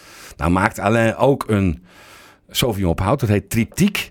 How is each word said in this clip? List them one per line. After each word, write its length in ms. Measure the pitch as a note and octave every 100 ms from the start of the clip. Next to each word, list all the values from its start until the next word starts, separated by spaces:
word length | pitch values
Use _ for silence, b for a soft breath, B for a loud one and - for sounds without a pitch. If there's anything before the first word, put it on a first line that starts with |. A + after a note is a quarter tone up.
| B B B B
Nou 140 | D#2+
maakt 280 | F#2 A2 -
Alain 360 | G2+ A2+ A2+ F#2+
ook 280 | B2+ C3+ -
een 360 | G#2 F#2 D2+ B B B B B B B
Sauvignon 420 | - B2+ G2 F2+
op 80 | D#2+
hout, 200 | F#2 C#3+
dat 100 | G#2+
heet 200 | G#2 -
Triptyque. 600 | A#2 A2 - G3+ - -